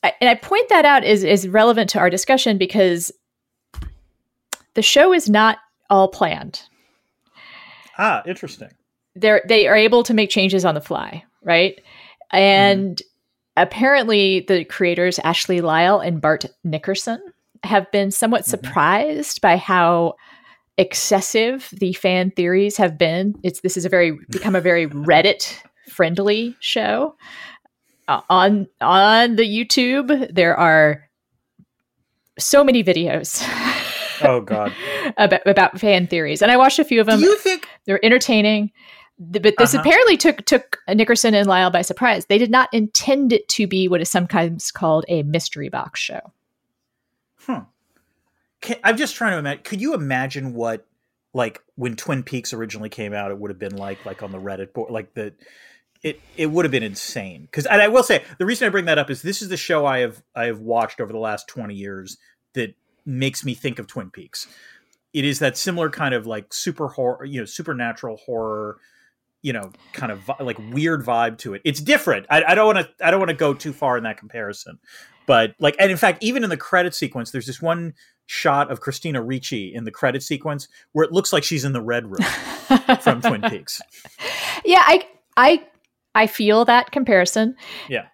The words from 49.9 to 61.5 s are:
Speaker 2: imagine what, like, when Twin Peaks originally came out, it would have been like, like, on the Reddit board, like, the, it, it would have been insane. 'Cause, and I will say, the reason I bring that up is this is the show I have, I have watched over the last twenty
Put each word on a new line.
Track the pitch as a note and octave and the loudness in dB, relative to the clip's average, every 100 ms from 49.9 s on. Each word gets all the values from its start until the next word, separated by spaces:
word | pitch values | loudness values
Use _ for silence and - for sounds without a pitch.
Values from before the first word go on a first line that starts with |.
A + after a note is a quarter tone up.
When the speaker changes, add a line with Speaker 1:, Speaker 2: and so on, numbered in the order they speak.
Speaker 2:
imagine | D4 C#3+ C3 C3 C#3 C3+ | -4 -4 -4 -4 -8 -10
what, | A#2+ A#2 A2+ _ _ _ _ _ | -6 -6 -6 _ _ _ _ _
like, | B2+ A#2 - _ - | -6 -6 -6 _ -10
when | B2 A2+ | -10 -8
Twin | - C3+ | -8 -8
Peaks | C3 C3 - | -6 -10 -10
originally | A2+ A2+ G#2+ G#2+ | -12 -12 -12 -14
came | - G#2+ | -12 -10
out, | G#2 G2+ | -8 -8
it | G2+ | -10
would | G#2 | -12
have | F#2 | -12
been | G2+ G2 | -12 -12
like, | G2 G2 - | -12 -12 -14
like, | G2 | -14
on | G2+ | -14
the | F#2+ | -14
Reddit | F#2+ F#2+ F#2+ | -12 -12 -12
board, | - A2 | -12 -10
like, | A2+ G#2+ - | -10 -12 -12
the, | G#2+ _ _ _ _ _ _ _ | -14 _ _ _ _ _ _ _
it, | D#3 D3 _ - | -12 -12 _ -6
it | D#3 | -4
would | D#3+ | -2
have | D#3+ | 0
been | C3 | -2
insane. | A2 G2 - - G2 E2 D#2 | -4 -10 -12 -12 -14 -18 -12
'Cause, | - D3+ | -8 0
and | G#3 | 2
I | G#3 | 4
will | B3 | 2
say, | B3 G#3 - - | 2 0 -2 -6
the | F#3 | -4
reason | A#3+ A#3 | -2 -2
I | |
bring | G3 E3+ | -2 0
that | D3+ | -2
up | C#3 | -2
is | C3+ | -6
this | E3 G3 | -8 -10
is | G3+ | -8
the | F#3 | -10
show | - D#3+ C#3+ | -2 -2 0
I | C3 | -2
have, | A#2+ A2 _ - | -4 -6 _ -8
I | A#2 | -6
have | G#2+ | -6
watched | A2 A#2 A2 - | -4 -4 -4 -6
over | A2 | -10
the | A2 | -8
last | A2 G#2 | -8 -8
twenty | - | -12